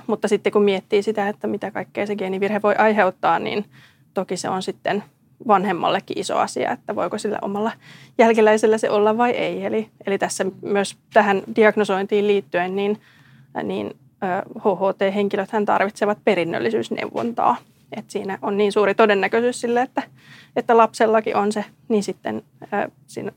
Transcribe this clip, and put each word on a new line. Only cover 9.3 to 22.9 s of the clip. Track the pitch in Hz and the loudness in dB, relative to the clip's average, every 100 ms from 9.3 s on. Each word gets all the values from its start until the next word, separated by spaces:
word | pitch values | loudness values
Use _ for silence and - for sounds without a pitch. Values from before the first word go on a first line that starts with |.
ei. | - 175 180 | 0 -2 -4
Eli, | 196 220 214 - - | -4 -4 -6 -10 -4
eli | 196 | -2
tässä | 185 - 190 190 | -2 -4 -6 -6
myös | - 202 196 - _ | -4 -2 -2 -8 _
tähän | 226 208 196 - 226 | 2 4 0 -2 2
diagnosointiin | 214 208 208 190 202 208 208 | 4 4 0 -2 0 0 2
liittyen, | 202 - 175 180 190 | 0 0 -4 -2 -2
niin, | 202 214 _ _ _ - _ - | -2 -4 _ _ _ -20 _ -8
niin, | - 190 101 - _ - | -6 -6 -8 -12 _ -8
ö, | 190 180 - 226 | -6 -4 -6 -4
H | |
H | 220 180 190 190 | -2 0 0 0
T-henkilöthän | 196 202 202 202 196 220 | -2 0 -2 -2 -2 -2
tarvitsevat | 208 196 196 - 208 208 | 0 2 0 -2 -2 0
perinnöllisyysneuvontaa. | - 180 165 214 226 226 226 - - - 233 233 - - - _ - - | 0 2 0 -2 -2 -2 -4 -6 -6 -4 -4 0 0 0 -6 _ -18 -16
Et | - | -10
siinä | 202 202 190 | -10 -8 -6
on | - 202 | -4 0
niin | 208 | 2
suuri | 214 196 | 2 2
todennäköisyys | 202 220 196 190 233 240 240 | 4 4 4 2 0 0 -2
sille, | 233 240 | -2 0
että, | 262 - - - - - - - | -2 -4 -8 -12 -20 -20 -10 -4
että | 233 233 | 4 6
lapsellakin | 220 - 220 220 220 214 | 4 4 2 2 2 0
on | 208 | 0
se, | 214 202 _ - | -2 -6 _ -2
niin | 214 | -2
sitten, | 196 - - 220 - - | -2 -6 -8 -8 -10 -20
ö, | - 202 - | -6 -4 -4